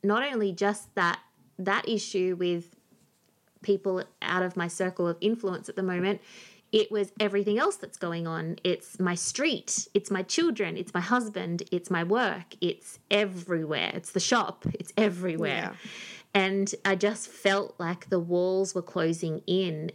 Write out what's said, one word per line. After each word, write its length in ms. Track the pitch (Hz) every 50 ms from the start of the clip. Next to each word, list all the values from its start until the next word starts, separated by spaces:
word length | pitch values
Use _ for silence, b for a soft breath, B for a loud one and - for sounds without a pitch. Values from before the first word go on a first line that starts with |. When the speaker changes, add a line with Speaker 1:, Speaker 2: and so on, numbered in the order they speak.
| -
Speaker 1:
not 260 | 202 208 233 269 285
only 220 | 262 226 214 196
just 420 | 175 175 - 202 208 208 - - _
that, 260 | 202 180 170 - - - _ _ _ _ _ _
that 300 | - 185 196 196 - -
issue 480 | - 226 202 - - - 190 185 185 180
with 380 | 175 180 175 175 170 170 - - _ _ _ _ _ _ _ _ _ _ _ _ _ _ _ _ _
people 420 | - - 202 190 - 196 185 185 - - _ _
out 220 | - - 180 185 185
of 120 | 180 180
my 100 | 185 170
circle 400 | 170 - - 190 185 180 - 175
of 100 | 170 165 170
influence 460 | 185 214 233 233 208 190 180 - - -
at 60 | -
the 80 | - 190
moment, 380 | 180 180 175 180 196 202 202 B B B B B B B B B _
it 200 | - 214 208 -
was 200 | 214 208 196 196 - -
everything 380 | 220 202 196 202 196 208 208
else 200 | 233 294 403 392
that's 200 | - - - -
going 300 | - 185 170 170 170 165
on. 300 | 165 165 160 160 165 170 - -
It's 360 | 180 175 - - - - -
my 160 | 185 180 175
street, 720 | 175 - - - 247 285 320 254 - - - - - - - _
it's 180 | 202 - -
my 100 | 196 185 190
children, 520 | - - - 330 339 240 214 196 165 165
it's 160 | - 175 - -
my 60 | 180
husband, 640 | 175 185 240 247 233 214 208 185 180 170 170 170 - -
it's 180 | - 175 175 -
my 140 | 185 165 170
work, 520 | 175 208 247 247 196 156 180 170 - - -
it's 380 | 180 175 - - - - - - _ _
everywhere. 840 | 202 208 208 196 185 180 170 180 175 160 160 151 151 123 87 - -
It's 180 | - - -
the 80 | - 190
shop, 460 | - - 247 233 196 - - - - - -
it's 180 | - - - -
everywhere. 760 | 214 220 208 180 175 180 180 160 160 165 147 135 113 - 92
Speaker 2:
Yeah. 20 | - B B B B B B B B B B B -
Speaker 1:
And 420 | 196 190 190 196 196 196 202 - - -
I 100 | 202 190
just 340 | 185 202 208 214 - - -
felt 440 | - - - 196 196 202 - - - -
like 300 | 175 165 180 175 - -
the 100 | 190 180
walls 560 | 170 170 175 175 180 185 185 190 196 185 -
were 60 | 185 175
closing 580 | - - 180 165 165 165 165 175 160 156 - -
in 440 | - 180 190 190 175 156 151 156 165